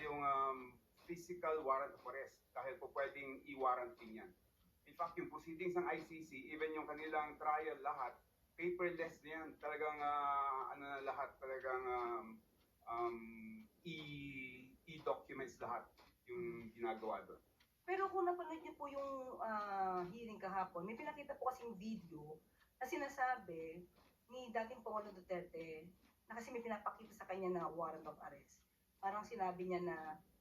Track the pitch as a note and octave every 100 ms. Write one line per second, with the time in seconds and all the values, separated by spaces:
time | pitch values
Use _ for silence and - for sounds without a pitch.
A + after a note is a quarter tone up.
0 | D3+ D3 C#3 C3+ C3+ C3 B2 - _ -
1 | - E3+ - F3 D#3+ D#3 C3+ C3+ - -
2 | B2+ C3+ - - _ B2+ C3 B2+ C3 D3
3 | C3+ C#3 C3+ C3+ C#3+ C3+ B2+ B2 A#2+ -
4 | A2 A2 G2 - _ _ - _ - -
5 | E3+ F3 - - E3 D#3+ F3+ F3 E3 D#3+
6 | D#3+ D#3+ D#3+ C3 - D#3 D#3 D#3 D3 D3
7 | D#3 D#3+ D3+ D3 D#3 D#3 D#3 C3+ C#3 C#3+
8 | B2+ - _ _ _ - F3 F3 F3 E3
9 | E3 - D3+ D#3+ D3 - D3 D3+ D3+ D3+
10 | D3 D3 C#3+ C#3 C#3 C3 C#3+ C#3+ C#3 C#3
11 | C3+ C3 C3+ - C3 C3 C3 B2+ B2+ -
12 | - - A2 A2+ - _ _ _ A#2+ A#2
13 | A#2+ A#2 A2+ A2+ A2 A2 - _ F3 D#3
14 | D3 C#3+ C#3+ C3+ B2+ B2+ C3 - - D#3
15 | C#3+ - - - - - - - - -
16 | - - - A#2+ A#2 A#2 A2+ A2+ A#2 A2
17 | A2 G2 F#2 - - - - _ - F#4+
18 | F#4+ F#4+ F4 F4 D#4+ D#4+ F4 - C#4+ C#4
19 | C#4 C4+ B3+ - A3+ G#3+ G#3 G3 F#3+ F3+
20 | F3+ A3+ A3+ G3 F#3+ F#3+ F#3 E3+ G3 A3+
21 | D4+ D4+ C#4+ C#4 B3 B3+ A#3 F#3 A3 A3
22 | E3 D3+ D3+ D#3 - _ - - F#4+ F4
23 | C#4 C4+ B3+ B3+ F3+ E3 D#3+ E3+ F3 -
24 | - _ - B3+ B3 A3+ A3+ B3 A3+ G#3+
25 | G#3 F#3 F3+ F3 - E3 E3 D#3 F3 -
26 | - _ - A3+ A#3 A#3 A3+ G#3+ G#3 -
27 | A3 - - F#3+ F3+ F3 E3 E3 D#3+ D#3+
28 | D#3 - C#3+ C#3+ - - _ _ _ _
29 | G3 G#3 G#3 A3+ F#3 F3+ F3+ F3 F3 D#3+
30 | D#3 D#3+ - -